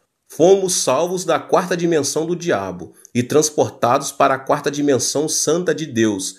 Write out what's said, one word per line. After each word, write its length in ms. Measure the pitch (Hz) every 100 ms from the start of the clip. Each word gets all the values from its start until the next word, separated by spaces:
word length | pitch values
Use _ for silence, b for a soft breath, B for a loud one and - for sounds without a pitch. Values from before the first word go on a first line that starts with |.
| _ _ _
fomos 480 | - 170 196 190 -
salvos 500 | - 131 175 185 165
da 120 | 147
quarta 380 | - 160 180 180
dimensão 500 | 170 160 135 156 165
do 120 | 170
diabo 560 | 170 110 95 87 80 B B
e 80 | 120
transportados 920 | 123 147 151 - 113 - 117 139 143
para 220 | - 139 131
a 40 |
quarta 320 | - 147 151
dimensão 560 | 143 143 123 - 139 151
santa 480 | - - 170 175 147
de 100 | 156
Deus, 520 | 113 110 98 92